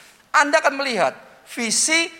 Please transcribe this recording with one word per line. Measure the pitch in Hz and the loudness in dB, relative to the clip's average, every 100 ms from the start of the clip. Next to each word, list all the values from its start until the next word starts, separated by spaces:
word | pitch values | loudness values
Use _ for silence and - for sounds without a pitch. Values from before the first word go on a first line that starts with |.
| - _ _ | -20 _ _
Anda | - 294 311 | 0 2 2
akan | 302 277 | 2 -2
melihat | 277 220 135 - - - - | -4 0 -2 -2 -20 -20 -16
visi | - 233 - - 320 339 | -8 -4 -2 0 0 0